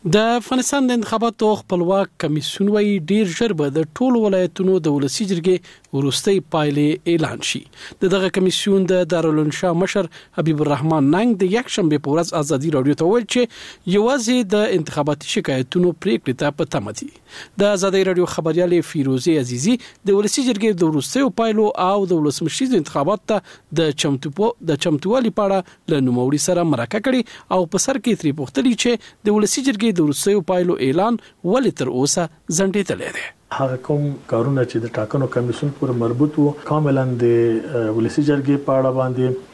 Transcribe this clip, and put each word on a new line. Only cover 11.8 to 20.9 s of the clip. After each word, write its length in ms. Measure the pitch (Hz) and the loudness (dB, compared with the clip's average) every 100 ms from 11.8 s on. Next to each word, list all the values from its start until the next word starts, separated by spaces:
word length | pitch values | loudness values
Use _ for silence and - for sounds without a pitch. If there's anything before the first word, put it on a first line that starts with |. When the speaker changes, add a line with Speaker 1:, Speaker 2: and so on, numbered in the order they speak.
| 156 147 143 | 0 0 0
Speaker 1:
په 80 | 156 | 0
ورځ 120 | 170 139 | 0 -2
ازادي 300 | 147 143 156 147 | -2 -2 0 2
راډیو 240 | 131 143 | 2 2
ته 80 | 160 | 2
وویل 180 | 240 220 | 2 0
چې 80 | 247 233 - - - - 196 | 0 0 -4 -20 -12 0 2
یوازې 420 | 220 277 220 254 202 208 | 2 0 0 0 2 0
د 0 | 214 185 | 2 0
انتخاباتي 520 | 151 151 143 147 - - | -2 -2 -2 -2 -4 -4
شکایتونو 580 | 165 135 131 180 180 165 190 | -2 -2 -2 2 0 0 -2
پریکړې 300 | 226 - 120 | -2 -2 -2
ته 140 | 147 143 | -2 -2
په 120 | 165 143 | -4 -4
تمه 200 | 101 - | -6 -10
دي. 100 | 285 - _ - - - | -14 -18 _ -20 -16 0
د 100 | 202 202 | 2 2
ازادي 260 | 196 190 190 | 2 2 2
راډیو 200 | 180 180 - | 2 0 0
خبریالې 540 | 160 160 180 175 151 | -2 0 2 2 0
فیروزې 440 | 160 135 131 170 156 | -2 0 0 2 0
عزیزي 340 | 123 123 160 247 - - 196 | 0 -2 0 0 -2 -8 0
د 100 | 196 | 2
ولسي 260 | 208 - 262 | 2 0 0
جرګې 320 | 208 220 185 | 2 0 2
د 100 | 165 | 2